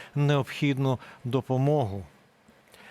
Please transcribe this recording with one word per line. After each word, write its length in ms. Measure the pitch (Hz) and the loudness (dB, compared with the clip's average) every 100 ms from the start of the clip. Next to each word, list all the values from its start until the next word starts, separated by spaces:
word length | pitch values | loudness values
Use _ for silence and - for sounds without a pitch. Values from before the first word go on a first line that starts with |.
| - 143 | -8 0
необхідну 840 | 143 143 131 - 147 135 135 127 - - | 2 2 0 0 0 2 0 -2 -6 -12
допомогу. 800 | 123 131 - 131 139 151 113 98 90 - _ _ _ _ _ - - | -4 -4 0 0 2 2 0 -4 -12 -18 _ _ _ _ _ -20 -20